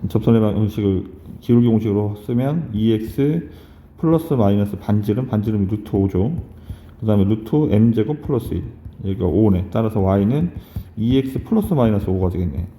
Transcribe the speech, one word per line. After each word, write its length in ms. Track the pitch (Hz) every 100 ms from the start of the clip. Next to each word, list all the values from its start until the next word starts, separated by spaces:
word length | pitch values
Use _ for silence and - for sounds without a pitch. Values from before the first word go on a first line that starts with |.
| 95
접선의 320 | 110 107 117
방식을 640 | 107 98 104 - 101 95 - - - -
기울기 260 | - 120 120
공식으로 500 | 113 107 101 104 104
쓰면 460 | - 120 131 160 143
이 200 | 107 110
엑스 560 | 110 110 - 139 165 - - - - - -
플러스 360 | 160 160 165
마이너스 420 | 135 101 101 101 92
반지름, 500 | - 107 104 120 127
반지름이 400 | 110 107 107 95
루트 300 | 104 - 104
오죠. 380 | 98 92 95 170 - - - - - -
그 60 | 110
다음에 180 | 104
루트 440 | 98 107 - 151 151
M 220 | 104 113
제곱 280 | 113 107 151
플러스 320 | - 131 -
일, 80 | 87 - - - -
여기가 220 | 98 98 92
오네. 400 | 78 107 92 95
따라서 280 | 120 110 107
Y는 520 | 95 98 101 135 170 - - - - -
이 200 | 110 131
엑스 260 | 135 -
플러스 320 | - 226 202
마이너스 340 | 156 117 104 92
오가 200 | 92 92
되겠네. 400 | 90 90 69 87